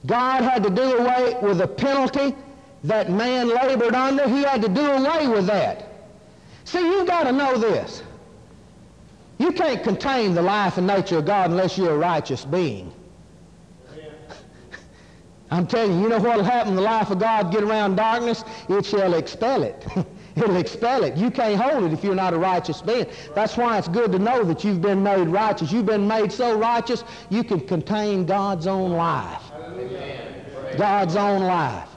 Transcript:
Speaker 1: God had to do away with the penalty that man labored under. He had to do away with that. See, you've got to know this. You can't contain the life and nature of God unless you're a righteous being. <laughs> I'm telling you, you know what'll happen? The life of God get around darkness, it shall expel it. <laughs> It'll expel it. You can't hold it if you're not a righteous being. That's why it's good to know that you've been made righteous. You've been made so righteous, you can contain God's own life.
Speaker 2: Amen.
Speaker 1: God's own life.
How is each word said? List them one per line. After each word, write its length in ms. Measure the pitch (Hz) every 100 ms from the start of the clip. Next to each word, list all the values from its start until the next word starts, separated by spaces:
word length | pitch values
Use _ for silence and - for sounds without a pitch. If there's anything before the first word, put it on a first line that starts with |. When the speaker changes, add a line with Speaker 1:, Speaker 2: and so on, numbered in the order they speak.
| 131
Speaker 1:
God 380 | 233 254 262
had 200 | 240 247
to 60 | 202
do 280 | 185 262 247
away 400 | 240 247 247 240
with 180 | 202 180
the 80 | 185
penalty 680 | - 277 277 262 277 277 - - - - -
that 280 | 143 220 185
man 380 | 185 240 254 240
labored 440 | 233 269 254 233
under. 340 | 247 269 277 269
He 140 | 269
had 200 | 285 269
to 60 | 214
do 160 | 190 294
away 420 | 269 277 330 285
with 180 | 220 185
that. 420 | 202 117 - - - - - - - - -
See, 160 | - 349
you've 280 | 339 392 359
got 160 | 349
to 80 | 269
know 260 | 262 277 254
this. 440 | 226 147 90 - - - - - - - - - - - - - - -
You 140 | 311
can't 320 | 359 320 226
contain 500 | 233 190 285 262 208
the 80 | 170
life 360 | 180 208 190 175
and 100 | 185
nature 320 | 202 185 170
of 60 | 156
God 260 | 202 180
unless 260 | 170 185 -
you're 140 | 180
a 60 | 151
righteous 460 | 170 160 - 127
being. 480 | 135 175 165 101 87 - - - - - - - - - -
<laughs> 1600 | 151 151 151 - - - - - - - - - - - - -
I'm 160 | 165 175
telling 300 | 233 214 175
you, 60 |
you 60 | 220
know 100 | 226
what'll 240 | 226 233
happen? 320 | 196 240 220 185
The 60 |
life 300 | 202 226 202
of 80 | 185
God 320 | 220 220 180
get 100 | 214
around 360 | 208 214 202 190
darkness, 460 | 220 233 240 214 - - -
it 160 | 202 -
shall 280 | 208 190
expel 480 | 165 - - 226 262
it. 240 | 117 - - -
<laughs> 100 | - - - -
It'll 220 | 214 180
expel 480 | 170 - 240 262 156
it. 100 | 127
You 160 | 240
can't 240 | - 226 196
hold 300 | 254 294 175
it 80 |
if 100 | 156
you're 100 | 202
not 200 | 185 185
a 40 | 165
righteous 440 | 185 180 - 151
being. 260 | 170 240 170 - -
That's 220 | 196 214 233
why 220 | 240 214
it's 100 | 170
good 240 | 185 226
to 80 | 185
know 240 | 214 254
that 220 | 185 156 208
you've 160 | 185
been 200 | 202 196
made 280 | 202 196 165
righteous. 420 | 185 220 196 156
You've 140 | 220 208
been 200 | 214 202
made 240 | 220 214
so 280 | - 240 214
righteous, 480 | 226 233 226 240 - - -
you 120 | 208
can 200 | 240 190
contain 640 | - 175 - 214 208 196 170
God's 420 | 196 196 185 170
own 240 | 190 185
life. 500 | 170 165 139 92 80 -
Speaker 2:
Amen. 920 | 156 170 185 - 127 139 135 - - - - - -
Speaker 1:
God's 380 | 202 202 185 190
own 280 | 202 196
life. 440 | 185 175 139 107 -